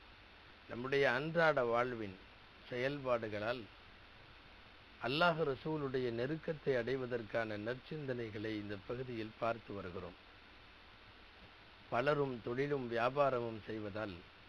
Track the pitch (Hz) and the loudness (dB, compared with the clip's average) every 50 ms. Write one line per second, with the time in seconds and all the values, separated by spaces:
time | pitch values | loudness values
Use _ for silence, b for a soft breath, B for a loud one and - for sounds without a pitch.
0 | - - - - - - - - - - - - - - - 117 123 131 139 139 | -20 -20 -20 -20 -20 -20 -20 -20 -20 -20 -20 -18 -12 -8 -6 -4 -2 2 4 6
1 | 139 131 120 131 147 160 160 170 165 160 147 139 123 117 117 117 123 127 123 113 | 6 6 4 4 0 0 2 4 6 6 6 6 4 4 4 4 2 2 0 -4
2 | 107 98 92 95 - - - - - - - - - - 127 123 127 139 143 147 | -6 -6 -8 -12 -16 -20 -20 -20 -20 -20 -20 -18 -12 -8 -4 -2 0 0 -2 -2
3 | 131 127 123 117 113 107 104 104 104 113 123 127 104 - - - - - - - | 0 2 2 2 2 -2 -4 -2 -2 -2 -2 -4 -6 -12 -16 -20 -20 -20 -20 -20
4 | - - - - - - - - - - - - - - - - - - - - | -20 -20 -20 -20 -20 -20 -20 -20 -20 -20 -20 -20 -20 -20 -20 -20 -20 -20 -12 -6
5 | - 120 135 156 175 175 156 156 165 143 131 120 - 160 156 151 143 135 127 131 | -4 0 2 4 6 4 6 4 2 0 0 -2 -2 -2 -2 0 -2 0 0 0
6 | 127 123 117 117 123 135 160 160 - - 160 147 - 147 131 120 113 120 131 135 | 0 0 0 0 0 0 -2 -4 -4 -4 -6 -4 0 0 2 2 2 0 0 -2
7 | 127 120 123 117 110 101 - 117 113 110 107 104 104 117 127 131 - - 160 156 | -2 -2 -2 -4 -4 -2 -2 -2 0 0 -2 -4 -2 -4 -4 -6 -6 -10 -8 -6
8 | 143 131 127 120 117 110 104 110 104 110 110 104 104 101 104 95 - - 123 123 | -4 -4 -4 -4 -4 -6 -6 -4 -4 -4 -4 -4 -4 -6 -6 -8 -6 -6 -6 -6
9 | 131 127 120 110 107 110 107 - 120 113 117 113 - - 104 101 92 92 85 98 | -6 -6 -6 -6 -6 -6 -6 -2 0 0 0 -2 -4 -10 -8 -8 -8 -6 -8 -8
10 | 87 85 87 - - - - - - - - - - - - - - - - - | -8 -10 -12 -14 -20 -20 -20 -20 -20 -20 -20 -20 -20 -20 -20 -20 -20 -20 -20 -20
11 | - - - - - - - - - - - - - - - - - - 117 120 | -20 -20 -20 -20 -20 -20 -20 -20 -20 -20 -20 -20 -20 -20 -20 -18 -8 -2 2 2
12 | 131 147 151 143 143 135 127 113 - 123 120 127 143 147 143 139 127 117 117 113 | 4 4 4 4 4 0 0 -4 -4 -2 0 0 0 2 0 0 0 0 0 2
13 | 117 127 135 147 143 135 131 120 120 117 110 107 98 - 110 110 104 104 98 107 | 2 2 4 4 4 4 4 2 0 -2 -4 -6 -8 -6 -6 -6 -6 -4 -4 -4
14 | 107 101 90 85 - - - - - | -4 -4 -6 -8 -12 -16 -20 -20 -20